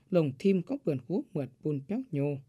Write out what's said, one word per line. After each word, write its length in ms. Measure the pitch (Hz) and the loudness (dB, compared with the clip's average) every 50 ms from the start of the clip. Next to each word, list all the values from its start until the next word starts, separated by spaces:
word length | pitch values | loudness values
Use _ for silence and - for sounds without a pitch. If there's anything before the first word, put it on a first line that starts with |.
| _ _ | _ _
Lồng 220 | 185 175 156 139 139 - | 2 4 4 2 0 2
thím 240 | - 196 190 185 170 | 2 4 4 4 2
có 140 | - 269 285 - | -2 -6 -4 -2
vườn 120 | - 143 127 - | -2 -2 -2 -2
hú 160 | - 170 233 285 - - | -2 -4 -4 -4 -4 -4
mượt 160 | 156 135 127 - _ - | -4 -4 -4 -8 _ -4
bùn 180 | 151 147 139 139 | -2 -2 -2 -4
béo 140 | - 202 254 262 - | -4 -4 -6 -4 -4
nhô. 260 | 156 139 139 147 143 135 - | -2 -2 0 0 -2 -4 -8